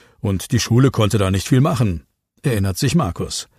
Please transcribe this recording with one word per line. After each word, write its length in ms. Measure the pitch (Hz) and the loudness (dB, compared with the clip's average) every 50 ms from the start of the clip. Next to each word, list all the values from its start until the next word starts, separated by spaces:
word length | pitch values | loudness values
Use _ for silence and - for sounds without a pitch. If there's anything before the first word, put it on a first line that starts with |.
| _ _ _ _ | _ _ _ _
und 320 | - 107 98 90 - - | -4 -2 -2 -2 -2 -2
die 80 | - 113 | -2 -2
Schule 320 | - - 113 120 135 135 | 0 2 2 4 4 4
konnte 260 | - - 110 101 - 107 | 2 2 0 0 2 0
da 140 | 101 92 | 0 0
nicht 160 | 95 95 - - | 0 -2 0 2
viel 140 | 139 127 | 2 2
machen", 420 | 127 156 170 - 127 104 87 80 - _ _ _ _ _ _ _ - | 2 2 2 0 0 -2 -2 -4 -8 _ _ _ _ _ _ _ -4
erinnert 340 | 147 120 104 98 98 92 - | -2 -2 0 0 -2 -2 -2
sich 160 | - 131 - | 0 0 2
Markus. 540 | 175 147 90 87 - 92 - - - - - _ | 2 0 0 -4 -6 -8 -8 -8 -10 -12 -14 _